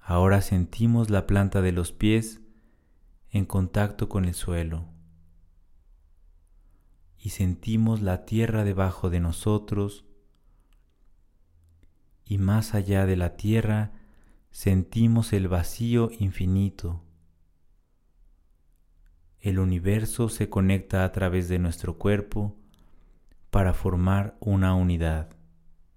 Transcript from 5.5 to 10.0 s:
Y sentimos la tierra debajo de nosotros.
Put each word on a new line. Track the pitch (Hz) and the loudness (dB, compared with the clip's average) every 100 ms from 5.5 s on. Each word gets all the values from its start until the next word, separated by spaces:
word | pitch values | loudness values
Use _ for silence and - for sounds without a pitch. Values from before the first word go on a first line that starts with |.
| _ _ - _ - _ - - - _ - _ _ _ _ _ - | _ _ -20 _ -20 _ -20 -20 -20 _ -20 _ _ _ _ _ -14
Y | 98 | -12
sentimos | - 92 87 - 110 113 110 | -4 -4 -2 -2 0 2 0
la | 98 90 | -2 -4
tierra | - 110 113 110 | -2 -2 0 0
debajo | 104 95 95 - 92 | -2 0 -2 -2 -2
de | 87 | 0
nosotros. | 85 85 107 107 104 101 101 - | -2 -2 -2 -2 -2 -4 -4 -8